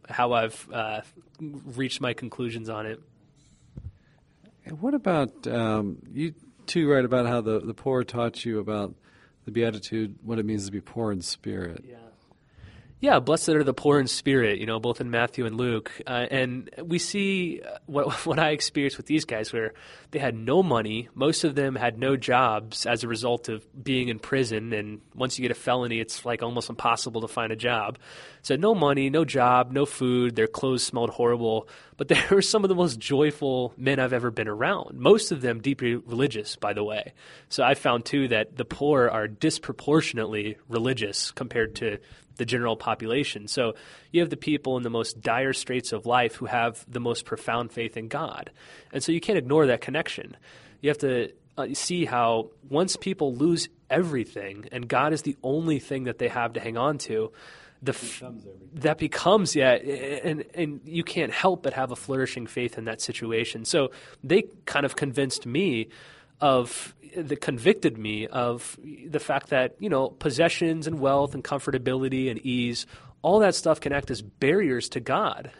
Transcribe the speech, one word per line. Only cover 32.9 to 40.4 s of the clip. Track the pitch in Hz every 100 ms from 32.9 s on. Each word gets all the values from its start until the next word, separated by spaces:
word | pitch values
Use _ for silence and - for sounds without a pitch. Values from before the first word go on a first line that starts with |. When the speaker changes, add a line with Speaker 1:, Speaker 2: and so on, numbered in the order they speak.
| 113
Speaker 1:
joyful | - 143 151 147 139 127 120 -
men | 131 135
I've | 127
ever | 123 120
been | 110 107
around. | 104 143 196 - 131
Most | 131 214 -
of | 156
them | 123 117
deeply | 127 139 120 120
religious, | 120 120 139 110 104 -
by | 104
the | 104
way. | 104 107 - - - - -
So | -
I | 120
found, | 139 139 120 -
too, | 143 131
that | 110 110 -
the |
poor | 120 - 143 143 120
are | 110 107
disproportionately | 104 160 - - 120 - 156 - 117 107 107